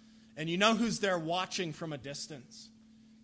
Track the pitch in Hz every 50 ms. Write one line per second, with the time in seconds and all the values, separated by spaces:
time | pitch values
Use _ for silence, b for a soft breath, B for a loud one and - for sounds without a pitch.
0 | B B B B B B B 143 156 165 170 185 208 220 226 208 240 226 175 -
1 | 208 196 185 175 160 160 170 185 185 185 - - 185 160 147 - 170 160 151 135
2 | 113 139 143 - - - 160 127 - - - - - - - - B B B B
3 | B B B B